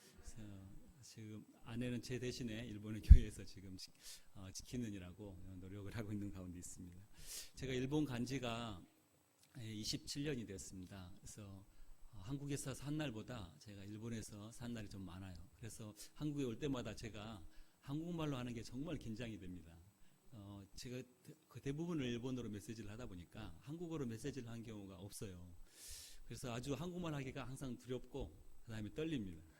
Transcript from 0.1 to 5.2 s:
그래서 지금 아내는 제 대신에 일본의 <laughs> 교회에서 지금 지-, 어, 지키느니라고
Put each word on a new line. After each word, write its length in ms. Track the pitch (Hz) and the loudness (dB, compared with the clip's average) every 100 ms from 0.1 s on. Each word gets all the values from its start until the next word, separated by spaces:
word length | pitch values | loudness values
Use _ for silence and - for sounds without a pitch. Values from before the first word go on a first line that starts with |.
| - | -14
그래서 240 | - 117 107 95 95 101 247 139 | -10 -8 -8 -10 -10 -12 -14 -16
지금 420 | 113 - 107 107 - - | -16 -12 -10 -10 -12 -14
아내는 380 | - 117 123 120 | -6 0 2 2
제 160 | - 123 | 0 -2
대신에 480 | 123 120 120 110 123 | 0 0 -2 -2 -2
일본의 340 | 104 104 107 | -4 -2 12
<laughs> 240 | - - 107 | 12 12 12
교회에서 120 | 101 95 | -2 -10
지금 300 | - 95 95 | -10 -8 -8
지-, 120 | - - - - - 104 | -10 -12 -12 -12 -12 -10
어, 140 | 95 | -8
지키느니라고 840 | 92 - 123 113 101 90 87 | -8 -4 -2 -2 -4 -6 -10